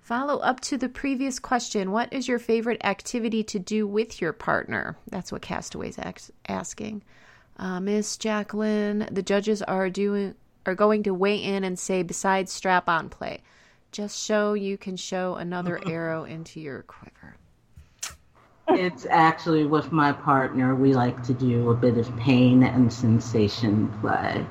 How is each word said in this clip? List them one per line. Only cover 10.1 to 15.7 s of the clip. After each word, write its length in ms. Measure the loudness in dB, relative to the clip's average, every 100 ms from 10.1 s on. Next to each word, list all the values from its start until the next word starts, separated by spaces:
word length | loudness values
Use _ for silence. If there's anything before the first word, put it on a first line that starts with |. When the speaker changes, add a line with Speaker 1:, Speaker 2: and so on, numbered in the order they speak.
| 0 -4 -8 _ _ -6
Speaker 1:
are 100 | 2
going 280 | 4 4
to 100 | 0
weigh 240 | 2 2 0
in 200 | -2 -2
and 160 | -2 -6
say, 240 | -2 -2
"Besides 480 | -2 -2 0 0 0
strap-on 580 | -4 2 2 2 -2 -2
play," 320 | -10 -10 -10 _ _ _ _ _
just 280 | -10 -10 -8
so 340 | -2 0 2
you 240 | 0 -4 -6
can 180 | -8 -10
show 400 | -6 -4 -4 -4
another 440 | -6 -4 -4